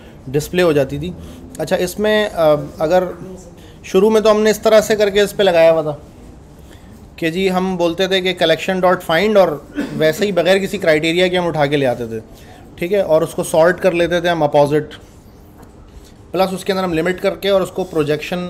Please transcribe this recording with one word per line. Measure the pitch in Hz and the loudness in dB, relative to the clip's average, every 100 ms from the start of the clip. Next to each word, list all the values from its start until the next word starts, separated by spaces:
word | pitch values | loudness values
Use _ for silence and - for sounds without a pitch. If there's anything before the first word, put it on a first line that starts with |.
| - - - | -18 -20 -6
display | 139 151 180 | -6 -4 0
हो | 175 | 2
जाती | 147 131 143 | 2 0 -4
थी। | 170 - - - - - | -10 -12 -16 -18 -16 -10
अच्छा, | 156 185 | -4 -2
इसमें, | 180 - 214 214 208 | -4 -2 0 0 0
अ, | - 160 147 143 - | 0 2 2 -2 -6
अगर | 160 180 180 170 185 185 - - - - - | 0 2 0 -6 -14 -16 -18 -20 -20 -20 -2
शुरू | 190 208 | 2 4
में | 220 | 4
तो | 214 | 4
हमने | 214 214 | 2 2
इस | 208 | 0
तरह | 226 214 | 4 4
से | 214 214 | 4 2
करके | 208 196 | 2 2
इस | 202 | 0
पे | - | 2
लगाया | 196 170 165 | 2 6 6
हुआ | 165 | 4
था | 151 143 - - - - - - - - - - - - | 0 -6 -14 -20 -20 -20 -20 -20 -20 -20 -20 -20 -20 -6
कि | 165 | -4
जी | 170 190 | -2 -2
हम | 185 185 180 | -2 -2 -2
बोलते | 170 165 190 | -2 0 -2
थे | 190 | 0
कि | 185 180 | -2 0
collection | 165 160 - 185 | 0 0 0 0
dot | 185 185 - | 2 0 0
find | 165 208 208 | 0 2 4
और | 175 147 - - - 147 | 4 0 -8 -10 -8 0
वैसे | 156 160 208 | 0 0 -2
ही | |
बगैर | 175 165 196 | 0 2 0
किसी | 190 202 | 0 -2
criteria | 180 156 165 170 185 | 0 0 0 0 0
के | 180 | 0
हम | 175 | -2
उठा | 156 143 | 0 0
के | 147 | 0
ले | 131 | 0
आते | 120 117 | -2 -6
थे, | 113 - - - - - - | -10 -12 -20 -20 -20 -20 -10
ठीक | 175 | -2
है, | 202 | -2
और | 185 156 | 2 2
उसको | - - 175 | 0 -4 -2
sort | 170 170 180 | 2 2 2
कर | 185 | 0
लेते | 170 170 175 | 0 0 0
थे | 170 | 0
हम | 170 | 0
अपोजिट, | 147 147 143 151 147 - - - - - - - - - - - - - - | 2 2 2 0 -4 -10 -20 -20 -20 -20 -20 -20 -20 -20 -20 -20 -20 -20 -8
Plus | 165 190 | -2 -2
उसके | 185 - | -2 -4
अंदर | 190 | -4
हम | 185 | -2
limit | 156 175 185 | -2 -2 -2
करके | 196 170 196 | -2 -2 0
और | 196 | 0
उसको | 175 - 180 | 0 -4 -4
projection, | 165 147 151 - 180 180 | -2 -2 -2 -4 -8 -8